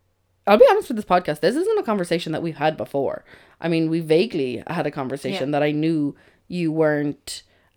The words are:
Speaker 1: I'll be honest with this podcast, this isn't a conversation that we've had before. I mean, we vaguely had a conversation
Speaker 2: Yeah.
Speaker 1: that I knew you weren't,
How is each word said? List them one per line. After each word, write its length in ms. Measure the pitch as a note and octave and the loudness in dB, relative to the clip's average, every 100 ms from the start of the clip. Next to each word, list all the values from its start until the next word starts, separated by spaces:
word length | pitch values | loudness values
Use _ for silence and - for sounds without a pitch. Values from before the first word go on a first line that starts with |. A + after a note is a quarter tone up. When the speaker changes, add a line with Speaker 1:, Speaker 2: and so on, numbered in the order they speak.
| _ _ _ _ - | _ _ _ _ 2
Speaker 1:
I'll 100 | G#3 | 8
be 80 | B4+ | 8
honest 160 | G#4 - | 6 0
with 80 | A3 | -8
this 80 | - | 0
podcast, 360 | F3+ F3+ D3+ | 0 0 0
this 140 | E3 C4+ | 0 0
isn't 200 | F#4+ G#4+ | 0 0
a 40 | |
conversation 480 | B3 G#3 F3 E3+ E3+ | 0 -2 -2 -2 -2
that 100 | D#3 | -4
we've 160 | E3 C#3+ D3+ | -6 -2 -2
had 120 | D3+ | -2
before. 480 | C3 C#3 A#2+ - - - _ _ | -6 -4 -4 -6 -12 -20 _ _
I 80 | E3+ | -2
mean, 220 | E3 D#3+ | 0 0
we 100 | D#3+ | -2
vaguely 640 | D#3+ D#3 A3+ D#3+ C3 A2+ - | 2 2 2 -2 -4 -4 -6
had 200 | E3+ D3+ | -4 -4
a 40 | |
conversation 580 | D3 C3 C3+ C3 F#3+ C3 | -4 -6 -6 -6 -4 -2
Speaker 2:
Yeah. 100 | D3 | 0
Speaker 1:
that 40 | |
I 80 | D3 | 0
knew 440 | D3+ D#3+ D#3+ C#3+ - _ _ _ | 0 0 0 -2 -6 _ _ _
you 240 | F3+ D#3+ | -4 -2
weren't, 720 | D#3+ D#3 D3 D3 C#3 - - - _ _ | 2 2 2 -2 -6 -12 -16 -18 _ _